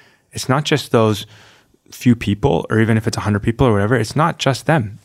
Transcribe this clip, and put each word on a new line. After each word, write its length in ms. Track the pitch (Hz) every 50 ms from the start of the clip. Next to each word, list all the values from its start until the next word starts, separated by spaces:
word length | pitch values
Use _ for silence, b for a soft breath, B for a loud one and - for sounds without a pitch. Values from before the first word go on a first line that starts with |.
| b b b b b b -
It's 160 | 110 - -
not 160 | 127 147 147
just 260 | - 156 - - -
those 360 | - 117 110 107 107 101 - b b b b b b b b b b _ _ _ -
few 240 | - - 127 117
people, 500 | 117 - 101 101 107 - 139 - - - -
or 120 | - 110
even 160 | 110 107 113
if 100 | 110 -
it's 100 | 117 -
a 40 | 107
hundred 220 | 92 104 104 101 -
people 240 | 113 113 - 139
or 60 | 123 107
whatever, 220 | 101 101 107 131
it's 220 | 117 113 - -
not 220 | 139 160 165 - -
just 280 | - - 127 - -
them. 320 | - 160 156 113 98 107 -